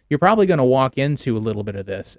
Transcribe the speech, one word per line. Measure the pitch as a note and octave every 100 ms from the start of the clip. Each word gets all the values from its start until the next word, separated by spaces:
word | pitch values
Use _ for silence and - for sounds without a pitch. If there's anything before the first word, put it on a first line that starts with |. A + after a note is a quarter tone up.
| _
you're | D3
probably | F3+ A3 F#3+
gonna | D#3
walk | B2+ C3 C3 -
into | C#3+ C#3+ C3 A2
a |
little | A2 G#2
bit | G#2 G2
of | G2
this. | F#2+ -